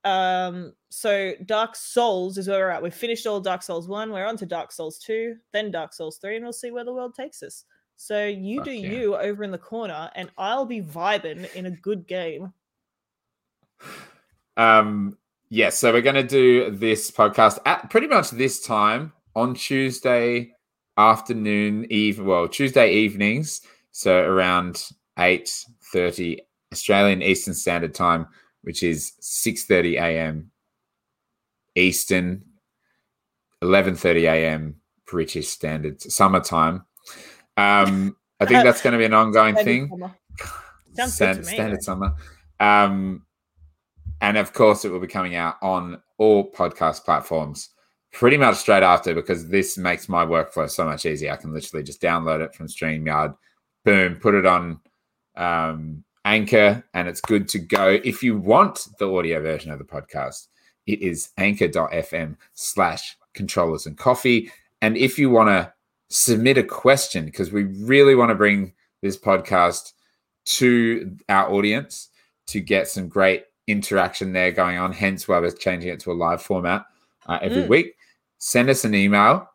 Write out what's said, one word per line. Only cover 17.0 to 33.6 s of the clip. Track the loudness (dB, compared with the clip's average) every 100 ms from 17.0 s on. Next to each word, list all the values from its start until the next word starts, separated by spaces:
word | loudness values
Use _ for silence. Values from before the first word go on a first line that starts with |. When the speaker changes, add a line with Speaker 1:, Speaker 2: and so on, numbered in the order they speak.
| -4
Speaker 2:
podcast | 2 2 6 4 4 -2
at | -2 0
pretty | -2 2
much | 0 0
this | -4 -4 -4
time | -4 0 2 0 -6 _ _
on | -4 -2
Tuesday | -4 -4 -2 -2 -2 0 2 0 -2 -6 _ _ _ _ 4
afternoon, | 4 4 0 -4 -2 0 0 -4 -2
eve-, | 0 0 0
well, | 0 0 0
Tuesday | -2 0 4 4
evenings, | 4 0 0 -2 -2 -6 -10 _ _ _
so | -4 2 4
around | 4 2 2 0 -2 -10 -14 -18 _ 0
eight | 2 2 -2 -12 -14 _ -6
thirty | -2 -2 -4 -8 -8 _ _ _
Australian | -10 0 4 4 2
Eastern | 0 0 -2
Standard | -6 -4 -4 -4 -2
Time, | 0 0 -4 _ _ _
which | -14 -4
is | -2 -2 -8 _
six | -10 -6 -4 -6 2
thirty | 2 2 -2
A | -2 -2
M | -6 -8 -14 _ _ _ _ _ _ _ _ _ _ _ _ 2
Eastern, | 2 2 -2 -2 -2 -8 -12 _ _ _ _ _ _ _ _ _ _ _